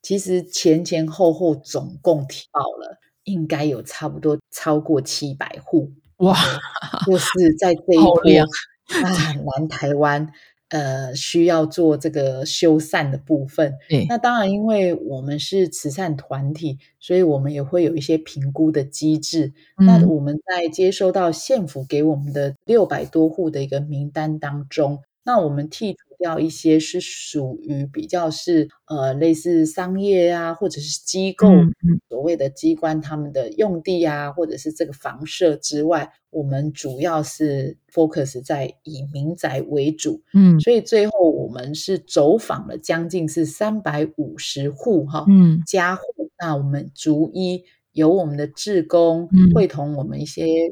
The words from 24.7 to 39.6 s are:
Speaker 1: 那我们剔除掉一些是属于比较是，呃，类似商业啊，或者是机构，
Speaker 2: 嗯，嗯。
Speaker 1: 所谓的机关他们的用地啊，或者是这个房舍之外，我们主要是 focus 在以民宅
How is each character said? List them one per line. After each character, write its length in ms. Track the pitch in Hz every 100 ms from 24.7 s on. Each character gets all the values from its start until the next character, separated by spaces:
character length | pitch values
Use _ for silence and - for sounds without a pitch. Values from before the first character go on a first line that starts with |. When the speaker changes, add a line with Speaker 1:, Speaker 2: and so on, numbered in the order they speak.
| - 143 143 - _
Speaker 1:
那 140 | - 240
我 80 | 160
们 220 | 143 151
剔 220 | - 214
除 40 | 185 _ -
掉 200 | 175 160
一 100 | 156
些 300 | 156 160 156
是 200 | 156 180
属 600 | - - - 151 131 -
于 240 | 156 139 139
比 200 | 160 156
较 220 | 180 165
是， 360 | 156 - 165 151 _ -
呃， 260 | 151 135
类 200 | 135 165
似 320 | 160 175 170 156
商 340 | - 180 190
业 300 | 202 190 175
啊， 220 | 175 165
或 140 | 165 190
者 140 | 147
是 180 | 151 - -
机 260 | 185 190
构， 140 | - 190
Speaker 2:
嗯， 180 | 185 165 - 170
嗯。 120 | 170 -
Speaker 1:
所 120 | 120
谓 140 | - 170
的 120 | 139
机 240 | 139 160 160
关 240 | 160 156
他 140 | 147 151
们 140 | 147
的 200 | 135 117
用 280 | - 214 170
地 220 | 175 180
啊， 280 | 165 147 143
或 140 | 143 160
者 120 | -
是 140 | 156
这 140 | 156 156
个 80 |
房 320 | 139 131 127 151
舍 300 | - 175 147
之 280 | - 151
外， 280 | 156 165 139 _ _
我 140 | -
们 280 | 139 135 151
主 260 | 143 147 131
要 200 | 170 160
是 540 | 151 - 156 139 135 - _
focus 500 | - 160 156 135 127
在 320 | 131 151 135 -
以 200 | - 143 143
民 240 | 143 147 175
宅 260 | 160 135